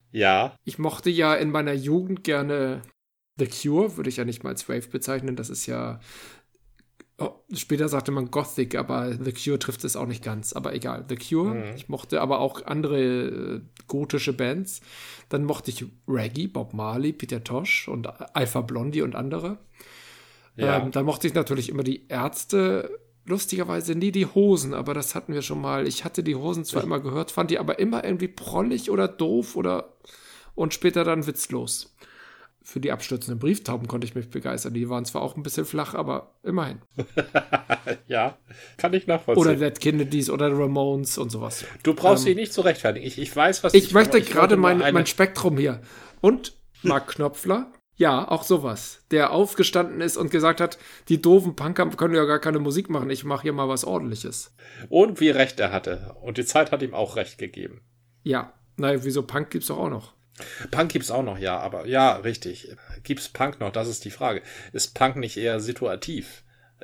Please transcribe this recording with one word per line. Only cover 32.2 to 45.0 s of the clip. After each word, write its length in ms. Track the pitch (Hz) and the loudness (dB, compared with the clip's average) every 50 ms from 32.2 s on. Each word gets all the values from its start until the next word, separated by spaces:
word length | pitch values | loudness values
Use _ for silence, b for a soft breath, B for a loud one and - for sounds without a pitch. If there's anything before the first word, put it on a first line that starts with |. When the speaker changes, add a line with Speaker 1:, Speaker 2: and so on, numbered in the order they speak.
| B B B B B B B _ | B B B B B B B _
Speaker 2:
Für 180 | _ - - 135 | _ -10 -8 -4
die 100 | 131 147 | -4 -4
abstürzenden 480 | 131 110 - - 131 120 - 123 120 113 | -4 -4 -4 -6 -6 -6 -6 -6 -6 -2
Brieftauben 480 | 135 - - - - - 127 117 120 | 0 0 0 0 -2 -4 -6 -4 -4
konnte 200 | 117 127 120 123 | -6 -6 -6 -6
ich 100 | 113 - | -6 -6
mich 140 | 127 117 - | -8 -8 -8
begeistern. 440 | - 131 127 135 123 - - 127 117 | -8 -8 -6 -6 -6 -6 -6 -6 -4
Die 140 | 117 120 120 | -4 -4 -4
waren 160 | 123 120 120 | -4 -4 -6
zwar 180 | - - - | -4 -4 -4
auch 140 | 135 135 - | -4 -4 -4
ein 80 | 151 143 | -6 -8
bisschen 200 | 147 - 156 - | -4 -2 -4 -2
flach, 280 | - - 151 147 147 147 | -2 -2 -4 -4 -4 -4
aber 400 | 156 156 143 139 135 - - _ _ | -4 -2 -2 -4 -4 -6 -10 _ _
immerhin. 380 | - 190 180 180 156 135 - - - _ - | -4 -2 0 0 0 -2 -6 -10 -16 _ -8
Speaker 1:
<laughs> 1080 | - 117 - - 151 - - - 147 - - 151 - - - 120 - - 123 117 - - - | -8 -8 -4 -2 -2 0 2 2 0 2 2 0 0 0 0 -2 -2 -2 -4 -6 -6 -6 -4
Ja, 300 | 127 113 117 135 - - _ B B B B B B | -2 0 0 0 -2 -8 _ B B B B B B
kann 180 | B - 175 185 | B 0 2 2
ich 120 | 190 - | 2 2
nachvollziehen. 360 | - 165 165 - - - - | 2 0 2 2 4 6 6
Speaker 2:
Oder 120 | 165 160 151 | 8 6 6
Dead 240 | 139 151 143 - - | 4 2 0 0 0
Kennedys 500 | - 131 151 151 139 139 147 147 135 - | 2 2 2 2 2 2 0 0 0 0
oder 200 | 139 135 147 147 139 | 0 2 2 2 2
Ramones 640 | 143 143 139 139 139 139 139 139 139 135 - - - | 2 2 2 2 2 2 2 0 0 -2 -4 -4 -4
und 120 | 127 117 | -4 -4
sowas. 340 | 113 110 113 113 - - - - - - | -6 -6 -6 -6 -8 -10 -12 -12 -12 -2
Speaker 1:
Du 120 | - 160 156 | 0 0 2
brauchst 280 | - - 180 - 131 | 6 6 6 6 6
Speaker 2:
Ähm, 40 | 131 | 6
Speaker 1:
dich 100 | 196 185 | 4 2
nicht 160 | 208 226 214 | 2 0 -4
zu 80 | - 208 | 0 2
rechtfertigen. 440 | 175 185 156 - - 110 101 - - | 2 2 2 2 2 0 0 -2 -4
Ich, 120 | 127 - 131 | -10 -8 -8
ich 160 | 143 - - | -8 -2 2
weiß, 280 | 147 156 180 185 - - | 4 4 4 4 2 6
was 100 | 170 196 | 8 10
Speaker 2:
ich 100 | 196 190 | 10 10
Speaker 1:
ich 80 | - | 10
Speaker 2:
möchte 260 | 185 208 220 269 262 220 | 8 8 8 8 6 4
Speaker 1:
ich 80 | - | 4
wollte 60 | - | 4
Speaker 2:
gerade 240 | - 165 180 190 214 | 4 6 6 8 8
Speaker 1:
nur 60 | 190 | 8
Speaker 2:
mein, 200 | 180 180 180 180 | 6 6 6 6
Speaker 1:
eine 100 | 180 143 | 4 4
Speaker 2:
mein 140 | 180 170 | 4 4